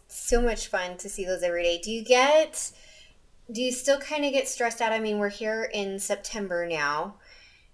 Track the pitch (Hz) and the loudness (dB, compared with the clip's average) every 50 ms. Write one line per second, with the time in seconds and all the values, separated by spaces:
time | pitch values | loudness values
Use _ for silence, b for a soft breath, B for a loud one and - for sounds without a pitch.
0 | _ _ - - - - 247 233 240 240 220 208 - - - 190 180 180 180 180 | _ _ -8 -6 0 2 2 4 4 2 0 -2 -4 -4 -4 -4 -4 -4 -8 -10
1 | - 196 - - 190 180 185 170 175 175 175 170 170 175 170 170 - 214 220 226 | -12 -12 -8 -6 -4 -4 -2 0 0 0 0 2 2 2 0 0 -4 -6 -6 -6
2 | 220 226 247 247 254 277 302 311 320 311 - - - - B B B B B B | 4 6 6 6 8 8 6 6 6 4 -2 -6 -8 -8 B B B B B B
3 | B B B B - _ - - - - 233 220 254 254 254 - - 277 277 277 | B B B B -20 _ -20 -20 -18 -10 -4 -2 -2 -2 -2 -2 2 2 2 2
4 | 277 - 302 302 285 285 269 269 262 - - - 240 233 233 - 240 220 220 220 | 2 -4 -2 -2 0 2 2 0 0 0 -2 -2 -2 -2 0 0 0 0 0 0
5 | 220 214 208 208 202 202 202 - 226 214 220 220 220 - - 214 202 196 196 196 | 0 0 0 0 0 -2 -2 -4 -4 -4 -2 -2 -4 -4 -4 -4 -4 -4 -4 -6
6 | 196 - 208 202 - - - 220 202 190 180 175 175 170 165 156 147 143 147 151 | -2 -4 -4 -4 -4 -8 -6 -6 -4 -2 -2 -2 -2 -2 -2 0 0 0 0 -2
7 | 170 196 202 b b b b b b b b b b b | -4 -6 -8 b b b b b b b b b b b